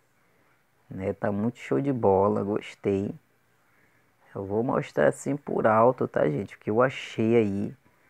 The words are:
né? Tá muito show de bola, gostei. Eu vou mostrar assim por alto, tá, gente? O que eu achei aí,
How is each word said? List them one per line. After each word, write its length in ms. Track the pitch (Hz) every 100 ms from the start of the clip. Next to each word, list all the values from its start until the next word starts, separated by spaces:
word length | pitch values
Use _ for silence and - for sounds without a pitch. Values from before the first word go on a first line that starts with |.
| _ _ _ _ _ _ _ _ -
né? 240 | 101 98
Tá 180 | 98 110
muito 280 | 101 113 -
show 240 | - 135
de 100 | 139
bola, 500 | 127 107 95 101 107
gostei. 720 | 101 107 - - 104 98 101 160 _ _ _ _ _ _ _ _ _ _ _
Eu 120 | 110 98
vou 180 | 104
mostrar 440 | 127 - 147 - 143
assim 280 | - - 143
por 300 | - - 113
alto, 420 | 110 120 127 120
tá, 180 | - 139
gente? 260 | 143 - -
O 20 |
que 120 | -
eu 100 | 107
achei 560 | 131 - - - 113 117
aí, 400 | 104 98 107 - _ _